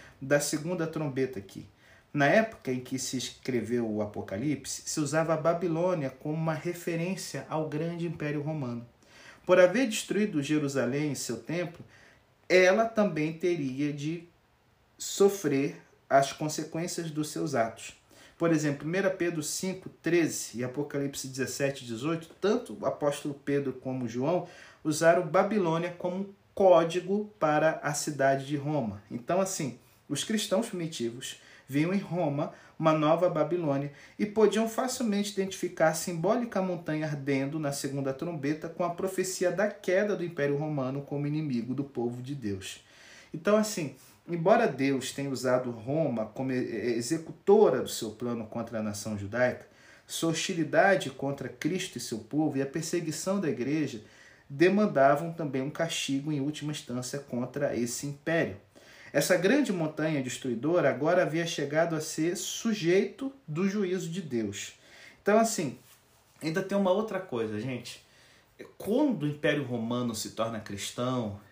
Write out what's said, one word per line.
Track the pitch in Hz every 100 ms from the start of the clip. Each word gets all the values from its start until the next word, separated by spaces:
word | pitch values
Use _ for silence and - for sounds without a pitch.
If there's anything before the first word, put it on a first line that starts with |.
| - -
da | 135 143
segunda | - 151 156 175 160
trombeta | 160 147 127 127 -
aqui. | - 101 - _ - - _
Na | - 143
época | 202 208 - -
em | 127
que | 123 131
se | - 127
escreveu | - - - 123 107 120 113
o | 107
Apocalipse, | 104 104 98 98 143 135 - - -
se | -
usava | 143 156 160
a | 160
Babilônia | 156 170 180 160 180 175 135
como | - 151 160
uma | 160
referência | 156 170 170 - 165 175 180 - 139 135
ao | 156 147
grande | 151 165 170 165
império | 151 151 147
romano. | 143 156 123 120 117 _ _ - - -
Por | - 180
haver | 180 208 262
destruído | - - 175 208 156
Jerusalém | 139 151 143 135 120 143 151
e | 127
seu | - 113
templo, | - 165 165 - - - - _ _ _ -
ela | 180 185 208 226
também | - 196 151 156
teria | 165 180 170 139 127 147
de | 143 143 170 170 _ _ _ _ _ _ -
sofrer | - - 196 202 147 139 147 170 - _ -
as | 135 139
consequências | - 151 151 151 160 180 - 165
dos | 151 151
seus | 170 160 131
atos. | 113 - - - _ - - -
Por | 170
exemplo, | 160 147 139
primeira | 151 185 190
Pedro | - 175 165
cinco, | - - 185 180 -
treze | - 165 175 151 - - 110
e |
Apocalipse | 123 143 143 143 139 - 135
dezessete, | 131 127 - 139 139
dezoito, | 123 113 143 165 - -
tanto | 190 240 - 104
o | -
apóstolo | - 147 139 151
Pedro | 135 - 143 135
como | 127 131 131 120
João | 120 143 180 - - - -
usaram | 156 147 165 175 160
Babilônia | 175 202 214 170 165 170 -
como | 180 185 196 - _
código | - 196 170 165 180 175 208 208 -
para | 156 151 160 151
a | 147 147
cidade | - 139 135 135 135
de | 143
Roma. | 143 151 110 98 -
Então, | 120 - 180
assim, | 185 - 139 - - _ -
os | 139
cristãos | - 214 - 190 240
primitivos | 180 160 - 117 123 - - - - -
viam | 139 165
em | 196
Roma | - 175 156 143 185 - - -
uma | 160
nova | 156 151 165 180
Babilônia | 160 147 180 156 139 143 - - -
e |
podiam | 208 220 214 214 220
facilmente | 226 254 - 233 202 202
identificar | - 190 - 180 - 165
a | 165
simbólica | - 170 175 247 226 196
montanha | 190 170 165 156 156
ardendo | 147 135 135 139 160
na | 147
segunda | 143 139 139 135
trombeta | 135 170 160 139 151 165
com | -
a | 170
profecia | 170 185 - 185 - 180
da | 175 208
queda | - - 185 208 180
do |
Império | 170 165 143 143
Romano | 156 147 127 139
como | 139 147 143
inimigo | 151 156 120 120
do | 131
povo | 139 - 120 123
de | 127 143
Deus. | 104 98 95 - - - - - -
Então, | 156 - 214
assim, | 214 - 160 - - - -
embora | 170 165 220 214
Deus | 131 135 131 -
tenha | - 139
usado | 123 127 127 123
Roma | 117 107 151 147 113 110
como | - 131
e-, | 127
e-, | - 110 117 117
executora | 120 165 165 - - 208 190 131
do | 98
seu | - 113
plano | - 123 117 110
contra | 120 110 113
a |
nação | 110 101 113 104
judaica, | 98 117 127 120 - - - - -
sua | - 165
hostilidade | 160 - 175 151 143 196 185 -
contra | - 139 139 -
Cristo | - 156 180 - 120
e |
seu | - 107
povo | - 147 156 131
e |
a | 135
perseguição | 170 160 175 156 151 - 196
da | 160
igreja | 120 120 156 135 113 - - - - -
demandavam | 139 175 202 208 139 135 143 165
também | 165 151 131
um | 135
castigo | 151 165 - - 139 147
em | 147
última | 139 147 147
instância | 147 - 123 123 143
contra | - 120 127 143 139 110
esse | 117 - 143
império. | 143 - 165 120 95 - - - - -
Essa | 139 143 175
grande | 185 277 233
montanha | 180 151 151 156 151
destruidora | 127 - 131 110 147 175 143
agora | 120 151 180
havia | 156 160 165
chegado | - 139 151 170 160
a |
ser | 156 - 160 185
sujeito | - - 233 208 160 185 - - 269 - -
do | 151 196
juízo | 208 185 185 165
de | 175
Deus. | 160 120 104 101 - - - - - -
Então, | - 214
assim, | 220 - 143 117 - - _ _ _ -
ainda | 151 165
tem | 190 196
uma | 190
outra | 190 214 190
coisa, | - 120 110 104
gente. | 127 123 - - - _ - - _ - - -
Quando | - 247 302 180
o | 147
Império | 147 156 151
Romano | 123 120 113 120 123
se | 107 104
torna | - 113 113
cristão, | 107 101 - - 123 127 110 101 -